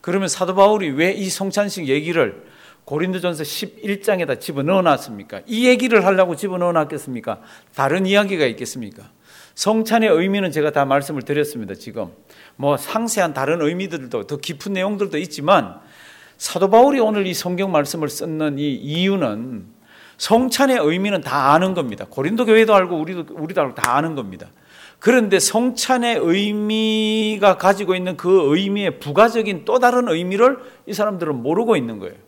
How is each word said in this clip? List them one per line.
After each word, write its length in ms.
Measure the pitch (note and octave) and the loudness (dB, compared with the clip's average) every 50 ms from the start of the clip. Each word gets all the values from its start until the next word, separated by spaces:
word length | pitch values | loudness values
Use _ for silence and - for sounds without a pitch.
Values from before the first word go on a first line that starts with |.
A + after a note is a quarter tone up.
그러면 260 | - F3+ F3 G3 F#3+ E3+ | -4 -2 -2 -2 -2 -2
사도 260 | - - F#3 F3 F#3 | -4 -4 -4 0 4
바울이 360 | F#3+ G3 G#3 G#3+ G#3 F#3+ D3+ | 6 6 6 6 2 0 -2
왜 240 | C3 C#3+ E3 F#3 G3 | 0 0 0 0 0
이 160 | G3+ G3 F#3+ | -2 -6 -6
성찬식 560 | - - G3 G3 - G#3 G#3 G3+ - F#3+ E3 | -6 -6 -6 -4 -2 -2 -2 -2 -4 -8 -2
얘기를 580 | C3 C3+ D3 D3+ E3 E3+ E3 C3 G2+ F#2 - - - - - - - - _ _ | -2 -2 -2 0 -2 0 0 0 0 -2 -10 -20 -20 -20 -20 -20 -20 -20 _ _
고린도전서 600 | - C#3 D#3 F3 F#3 F#3 F#3 E3 F3+ E3+ D3+ D#3 | -8 -4 -4 -2 -2 -4 -4 -4 -4 -4 -4 -8
십일 580 | C#3+ - - G#3+ F#3 - - - G3+ G3+ G3 | -8 -8 -8 -10 -10 -12 -10 -6 -6 -6 -2
장에다 340 | - A3 G3+ F3+ E3+ C#3+ B2+ | 0 -2 0 0 0 -2 -4
집어넣어 460 | - - - D3+ C#3 C#3 D#3 F#3+ F#3+ | -4 -4 -8 -6 -4 0 2 2 2
놨습니까? 600 | F3+ E3 C#3 B2 - - A2 G2+ G2 - - F#2+ - | 4 4 2 2 -2 -12 -14 -14 -14 -14 -16 -16 -10
이 220 | - A#3 A3+ B3 B3+ | -6 -2 2 4 4
얘기를 360 | B3+ A3+ B3 B3 A3+ G#3+ F3 | 4 4 4 4 4 4 6
하려고 300 | F#3+ G3 F#3 F#3 F3 E3 | 6 4 4 4 2 0
집어넣어 380 | D3 G#3 G3 F#3 F3+ F3 F3 | -4 -4 -4 -2 0 0 2
놨겠습니까? 680 | E3+ D#3+ D3+ D3 D#3 C#3+ - C3+ B2+ A#2 A2 A#2+ G2+ - - - - - _ _ _ | 2 0 0 0 -6 -10 -8 -8 -10 -8 -6 -8 -8 -8 -12 -20 -20 -20 _ _ _
다른 300 | - C3+ C#3 D#3 F#3 F#3+ | -2 0 0 0 0 0
이야기가 400 | F#3 G3 G3+ G#3 F#3+ G3 E3 C#3+ | 2 2 2 2 2 0 0 0
있겠습니까? 640 | B2 A2+ - B2 - - C3+ A2+ G2 F#2+ F#2+ G#2 - _ _ _ _ - - - _ _ | 0 -2 -4 -10 -10 -10 -12 -12 -14 -16 -20 -20 -20 _ _ _ _ -20 -20 -20 _ _
성찬의 560 | - - G3 A3 A3 A3 A3 A#3 A#3 A3 G#3+ | -4 -2 0 0 0 0 0 2 2 4 4
의미는 400 | E3+ D#3+ F3+ G3 G3 G3+ F#3+ F3 | 4 2 2 0 0 -2 -2 -2
제가 220 | C#3 D#3 D3 D3+ | -2 -2 -2 0
다 120 | C#3+ D3 C#3+ | 0 0 2
말씀을 380 | C3+ C3+ C#3+ C#3 - D#3 C3+ | 2 2 0 0 -2 -8 -8
드렸습니다. 520 | B2 - C#3+ D3 C#3+ D3 - A#2+ A2 F#2+ G2 | -4 -2 -2 -2 -2 -2 -4 -10 -10 -10 -12
지금 360 | - - A#2 - A2+ G2 E2+ - _ _ _ - - - - _ | -12 -14 -12 -10 -10 -10 -10 -12 _ _ _ -20 -20 -20 -20 _
뭐 200 | - C3+ C#3+ C#3+ | -4 -2 -2 -2
상세한 580 | B2+ - - - A3 A#3 A3+ - G#3 F3+ E3 C#3 | -2 -4 -6 -4 -4 -4 -2 0 0 -2 -2 0
다른 280 | C3 C3+ C#3 E3 E3+ | -4 -2 -2 0 0
의미들도 640 | D3+ D3+ E3+ F3+ F#3+ F#3 E3 D#3 C3 A#2+ B2 A#2 G2+ | 0 -2 -2 -4 -6 -8 -8 -10 -10 -6 -6 -8 -6
더 100 | - D3 | -6 -10
깊은 360 | C#3+ - - E3 C#3+ - G3 | -10 -8 -10 -10 -10 -8 -6
내용들도 440 | G3 F#3 F#3 G3+ G#3 F#3+ G3+ F3 D3+ D3 | -4 -2 -2 -2 -2 -4 -4 -4 -4 -6
있지만 600 | F#3 - - - C#3+ D#3+ G3 E3+ A2+ F#2 - - - - - - - - - - - - _ _ | -6 -6 -10 -6 2 4 4 4 4 -2 -12 -18 -20 -20 -20 -20 -20 -20 -20 -20 -20 -20 _ _
사도 320 | - - - F3+ F#3+ F#3+ | -10 -6 0 0 2 6
바울이 280 | A3 A3+ B3 C#4+ C#4 C4+ | 6 8 8 6 4 2
오늘 280 | A3+ G#3+ G#3+ G#3 G3 | 0 0 0 -2 -2
이 80 | F#3 E3+ | -2 -4
성경 360 | - - F3+ F3+ F3 G3 G3 | -4 -4 -4 -2 -2 -2 0
말씀을 380 | E3+ D3+ D3 D3 - E3+ D3+ D3 | 0 0 0 0 -4 -4 -6 -6
쓰는 500 | D3 - - E3+ D#3 D#3 D#3 D3+ C#3+ C3+ | -6 -6 -6 -6 -4 -4 -4 -4 -2 -2
이 160 | D3 D3 C3+ | -4 -4 -4
이유는 920 | - - C#3 D3+ E3+ F#3 G3 G3 F#3+ D3+ A#2 G#2 G#2+ A#2 C3 B2 G#2 F2+ - _ _ _ _ - - - - _ | -6 -6 -6 -2 0 0 0 0 0 -2 -2 -4 -6 -8 -10 -10 -12 -14 -16 _ _ _ _ -20 -20 -20 -20 _
성찬의 600 | _ - - A3 A#3 B3+ B3+ - - C#4+ C4+ B3+ A#3+ | _ 0 2 4 4 4 2 2 2 2 2 4 2
의미는 420 | D#3 D3+ E3 F#3 G3 G#3 G3+ F3 | 2 2 0 0 0 0 -2 -2
다 320 | C3+ - C3 C#3+ C3 C#3 | -2 -2 -2 2 4 6
아는 220 | D3 E3 F#3 F#3+ F#3 | 6 6 4 2 0
겁니다. 320 | F3 C#3+ A#2+ G#2 - G2 - | -2 -4 -4 -6 -10 -12 -10
고린도 380 | - C3 C3+ E3+ A3 A3+ B3 | -6 -4 -2 -2 0 0 4
교회도 280 | A3 A3 A3 A3+ A3 G#3+ | 6 6 6 6 6 6
알고 220 | G3 F#3 F3 F3+ | 4 4 2 -2
우리도, 300 | D#3 D#3 E3+ F#3 F3 D#3 - | -4 -4 -6 -8 -10 -10 -12
우리도 300 | D#3 E3 D3+ D#3+ F#3 F#3 | -10 -10 -10 -4 -2 -2
알고 140 | D3 B2+ - | -2 -2 -2
다 220 | - - B2+ A#2+ | -2 -2 2 2
아는 180 | C#3+ D#3 E3 D#3 | 0 0 -2 -6
겁니다. 340 | C#3 A2+ F#2+ F#2 E2+ F2+ - _ _ _ _ - - - - _ _ | -8 -8 -10 -12 -16 -18 -20 _ _ _ _ -20 -20 -20 -20 _ _
그런데 420 | - A3 B3 B3+ A3 G3 F#3+ F3+ | 2 4 4 4 4 4 2 2
성찬의 800 | - - - A3+ A#3+ B3+ B3 - - - C4 B3 A#3+ A#3+ A#3 F3 | 0 0 0 0 0 0 -2 -4 -2 0 0 0 0 0 0 0
의미가 1400 | - E3+ E3+ G3 G#3 G#3 G#3 G#3 G#3 G#3+ G#3+ A3 A3 A3 A3 A3 G#3+ G#3+ G#3+ A3 G#3+ G#3+ G#3+ G3+ G3 G3+ F#3 - | 0 0 0 0 0 -2 -2 -2 -2 -2 0 0 0 0 0 0 0 0 0 0 0 -2 0 2 4 2 4 4
가지고 360 | - F#3+ G3 F#3+ G#3 F3 F#3 | 2 0 2 2 0 -2 -2
있는 200 | F#3 F3+ F3+ F3 | -2 -2 -6 -8
그 380 | C#3+ - F3 F#3+ F#3+ D#3 C#3 D3+ | -4 0 4 4 4 4 4 2
의미의 460 | F3+ G3 G3 G3+ G#3 G3+ F3 - - | 2 0 -2 -2 -2 -2 -4 -4 -6
부가적인 640 | - C#3+ C#3+ F#3 A3 A#3 A3+ A#3 A3 G#3+ G3 D#3 - | -10 -2 4 4 4 4 4 -2 -2 -2 -6 -6 -2
또 160 | - A3 B3+ | 0 2 4
다른 280 | B3 B3 B3 B3 B3 A3 | 4 4 2 2 0 0
의미를 500 | D#3+ E3 F3 F3+ F#3+ G3+ A#3 C4 C4+ B3 - - - _ _ | -2 -2 -2 -2 2 4 4 4 2 0 -10 -20 -20 _ _
이 80 | - G#3 | -10 -4
사람들은 400 | G3+ G#3 G#3+ G3 F3 E3+ D#3 C#3+ B2 | -2 -2 -2 -2 -4 -4 -4 -4 -4
모르고 340 | A#2 C#3 E3 G3+ A#3 A3 A3 | -2 0 0 0 2 2 2
있는 220 | D3+ B2 A#2 A2 G2+ | 0 0 -4 -8 -10
거예요. 160 | F#2 F2 - - _ | -12 -14 -14 -18 _